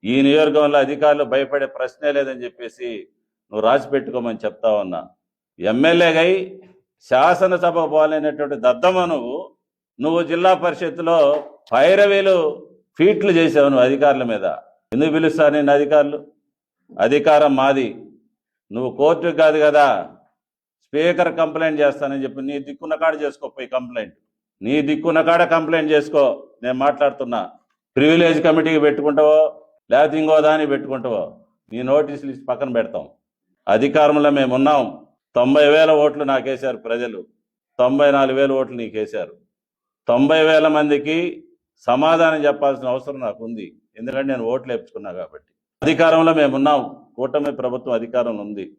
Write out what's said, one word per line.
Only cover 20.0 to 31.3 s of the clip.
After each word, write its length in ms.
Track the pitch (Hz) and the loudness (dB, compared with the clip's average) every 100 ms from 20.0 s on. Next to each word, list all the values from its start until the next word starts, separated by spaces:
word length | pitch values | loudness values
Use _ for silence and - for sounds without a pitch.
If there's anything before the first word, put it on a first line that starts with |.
| 80 _ _ _ _ _ _ _ _ | -6 _ _ _ _ _ _ _ _
స్పీకర్ 480 | 143 165 170 170 160 | -2 -2 0 -2 0
కంప్లైంట్ 400 | 160 156 160 151 | -4 -2 -4 0
చేస్తానని 400 | 147 139 143 139 135 | 0 0 -6 -6 -8
చెప్పి 220 | 127 135 | -10 -10
నీ 80 | 143 139 | -10 -12
దిక్కున్న 280 | 143 160 156 | -16 -10 -2
కాడ 100 | 160 156 147 | -2 -2 -8
చేసుకోపోయి 480 | 139 135 - 127 127 | -8 -16 -14 -8 -8
కంప్లైంట్, 400 | 123 120 101 _ _ _ _ _ 101 | -8 -12 -12 _ _ _ _ _ -4
నీ 100 | 143 143 | -2 -2
దిక్కున్న 300 | 151 160 160 160 | -4 -2 0 2
కాడ 120 | 170 175 165 | 2 2 0
కంప్లైంట్ 380 | 156 165 151 151 | 0 -2 0 0
చేసుకో. 300 | 151 151 135 104 - _ | 0 0 0 0 -12 _
నేను 140 | 123 127 139 | -6 -2 -2
మాట్లాడుతున్నా, 560 | - 143 - 127 117 92 - _ _ _ - | 0 -2 -2 -6 -6 -6 -14 _ _ _ 0
ప్రివిలేజ్ 420 | 147 165 170 151 165 | 2 4 2 2 2
కమిటీకి 340 | 160 160 160 147 | 2 2 2 2
పెట్టుకుంటావో 520 | 143 147 143 151 151 156 - _ _ _ | 0 -2 2 4 6 4 -2 _ _ _
లేకపోతే 240 | 123 151 156 | 2 2 0
ఇంకో 140 | 156 156 151 | 2 4 4
దానికి 240 | 156 151 | 2 0
పెట్టుకుంటావో 500 | 139 - 131 123 107 80 | -4 -4 -8 -4 -6 -6